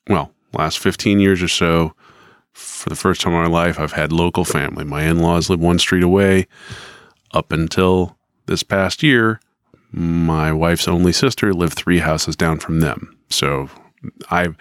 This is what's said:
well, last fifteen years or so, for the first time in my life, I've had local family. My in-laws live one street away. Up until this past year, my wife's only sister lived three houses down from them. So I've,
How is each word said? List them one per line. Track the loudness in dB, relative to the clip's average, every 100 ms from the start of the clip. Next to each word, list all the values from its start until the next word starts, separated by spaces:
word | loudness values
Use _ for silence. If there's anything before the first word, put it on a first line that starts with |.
| -2
well, | -2 -2 _ _
last | -4 -4 -2
fifteen | -2 -2 0 4
years | 4 2
or | 0
so, | 0 2 2 0 -4 -20 _ -20 _ _
for | -20 -16 -12 -10
the | -2
first | -2 0
time | 0
in | 0
my | 0
life, | 2 0 -2
I've | -4
had | -4 -2
local | 0 0 0 -2
family. | -2 -4 -6 -8
My | -4
in-laws | 0 2 2 2 0
live | 0
one | 2 2
street | 2 2
away. | 4 4 4 2 0 -10 -20 -18 -18 -20 -20 _ _
Up | -4 -2
until | -2 -2 2 4 2 0 -6 _ _ -6
this | -6
past | -2 -2 -2 0
year, | 2 2 2 -2 _ _ _ _ _
my | -4 -2 0 2 2 0
wife's | 2 2 0 0
only | 2 2
sister | 2 0 0 0
lived | 0 -2
three | -2 0 2
houses | 2 -2 -4 -2
down | -2 -2
from | -2 0
them. | 0 -4 -12 _ _
So | -4 -2 -2 -6 -14 -20 _ -20 -18 -4
I've, | -2 -2 -4